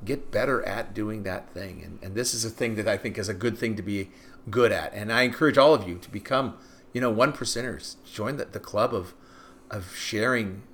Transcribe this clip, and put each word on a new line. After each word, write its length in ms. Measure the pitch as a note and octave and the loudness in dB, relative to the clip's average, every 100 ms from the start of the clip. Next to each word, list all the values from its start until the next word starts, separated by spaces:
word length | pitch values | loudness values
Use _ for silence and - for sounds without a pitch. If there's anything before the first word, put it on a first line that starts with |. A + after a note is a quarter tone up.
get 260 | - C#3 - | -2 -4 -2
better 300 | G2+ C3 B2 | 0 2 2
at 300 | - G2+ A#2 | 0 -4 -6
doing 300 | G#2+ G#2+ A2 | -4 -4 -4
that 260 | G2 F#2 - | -6 -6 -8
thing. 300 | - G2 F#2 | -12 -12 -12
And, 140 | E2 F2 | -12 -12
and 120 | F#2+ | -8
this 180 | G2+ B2 | -2 -2
is 100 | A#2+ | 0
a 60 | A2+ | -4
thing 260 | A2 B2 G#2+ | -2 -2 0
that 120 | G#2 | 2
I 80 | G2+ | 0
think 220 | A2 G#2 | 0 -4
is 100 | G2 | -4
a 60 | |
good 240 | F#2+ A#2 G#2+ | 0 -2 0
thing 180 | A#2 G#2+ | -2 -2
to 60 | |
be 280 | F#2+ G2+ G2 - - - - | -2 -4 -4 -10 -20 -16 -4
good 240 | A2+ A#2 | 4 6
at. 220 | F#2+ D#2 | 4 -2
And 180 | G2+ G#2 | -6 -2
I 100 | A#2 | 2
encourage 360 | B2+ B2 D#3 C3 | 2 4 4 8
all 160 | C#3 | 8
of 120 | D3+ F#2+ | 8 4
you 120 | F2 | -8
to 120 | - | -8
become, 460 | G#2 - C3 C3 G2+ - - - | -10 -2 0 0 -6 -18 -20 -8
you 80 | A#2+ | -2
know, 80 | B2 | 0
one 240 | A2 C3+ | 4 4
percenters. 640 | D3 A2+ - B2 F2 - - - | 2 -4 -4 -4 -6 -10 -16 -16
Join 280 | - G#2+ C#3+ | -6 -4 -4
the, 80 | - | -6
the 140 | G#2 | -10
club 340 | - G#2 A#2+ | -4 2 2
of, 180 | A2 F2 - - - - - - | 2 -4 -14 -20 -20 -20 -20 -12
of 240 | - F2+ | -10 -10
sharing 680 | - - A2 A#2 B2 G#2 F#2+ - | -8 -4 0 2 2 0 -6 -14